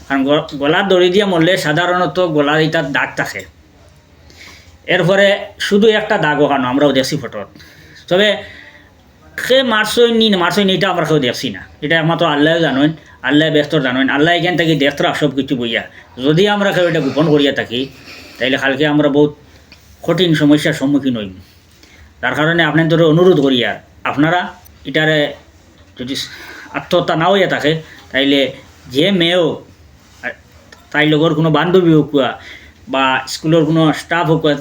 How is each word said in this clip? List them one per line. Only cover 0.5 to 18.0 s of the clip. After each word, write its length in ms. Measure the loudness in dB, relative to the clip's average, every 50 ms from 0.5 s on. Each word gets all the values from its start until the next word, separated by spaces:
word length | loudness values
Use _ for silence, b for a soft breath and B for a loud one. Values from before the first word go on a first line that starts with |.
| -8 -4
গলার 240 | -2 0 0 0 2 2
দড়ি 200 | 2 2 2 2 2
দিয়ে 120 | 2 0 0
মরলে 200 | 0 2 2 2 2
সাধারণত 600 | 0 0 -2 -2 0 0 0 0 0 -2 -2 -2 -2 -2 0 0
গলার 240 | 0 0 0 0 0 0
ইটার 200 | 0 0 -2 -4 -2 -2
দাগ 120 | -4 -4 -4 -4
থাকে, 260 | -8 -8 -8 -8 -14 -14 -16 -20 _ -20 _ _ _ -20 -20 _ _ _ _ _ _ -20 B B B B B B B B B B B -4 -2 -2
এরপরে 320 | 0 2 2 2 4 4 2 2 0 -4 -12 -12 -8 -4
শুধু 200 | 0 2 4 4 4 4 2
একটা 160 | 0 -2 -2 0 0
দাগ 120 | 0 0 0 2
ওখানো 220 | 0 0 0 -2 -2
আমরাও 180 | 0 2 2 2 2 0
দেখছি 160 | -2 -2 -4 -6
ফটো। 180 | -8 -8 -12 -12 -14 -14 -18 B B B B B B B B B B -2
তবে 200 | 0 2 2 0 0 -2 B B B B B B B B B B B _ _ _ _ _ -20 -18 -14 -10 -2
সে 100 | 0 2 2 2 0
মারছই 380 | 0 -2 -2 -2 2 2 2 2 4 2
নি, 60 | 2 2 2 2
মারছই 220 | 0 0 0 0 0 0
নি, 40 | 0 0
এটা 100 | 0 0
আমরা 120 | 0 -2 -2 0
কেউ 80 | 0 0 0
দেখছি 200 | 0 -4 -4 -8 -8
না, 120 | -8 -10 -14 -16 -16 -10 -4
এটা 100 | -2 -2 0
একমাত্র 240 | 0 0 0 0 0 0 0
আল্লাহ 200 | 2 2 2 2 2 0
জানেন, 240 | 0 0 0 0 0 -2 B B B B B B 0
আল্লাহ 180 | 0 2 2 2 0
ব্যস্ত 180 | 0 -2 0 -2 -2 -2
জানেন, 200 | -2 -2 -2 -2 0 0
আল্লাহ 160 | 0 2 2 2 0
এখান 160 | 0 -2 -2 0
থেকে 120 | 0 0 0 2 0
দেখতরা 240 | -2 0 0 -2 -2 -2 0
সব 100 | -2 0 0 0
কিছু 160 | 0 0 -4 -4
বইয়া। 220 | -4 -4 -4 -4 -6 -8 B B B B B -4 0
যদি 160 | 0 2 2 2 2 2
আমরা 160 | 0 0 0
কেউ 120 | 0 0 0 0
এটা 100 | 0 0 -2
গোপন 200 | -2 0 0 0 2 2
করিয়া 180 | 2 2 0 0 -2
থাকি, 220 | -6 -6 -6 -8 -8 -8 -12 -20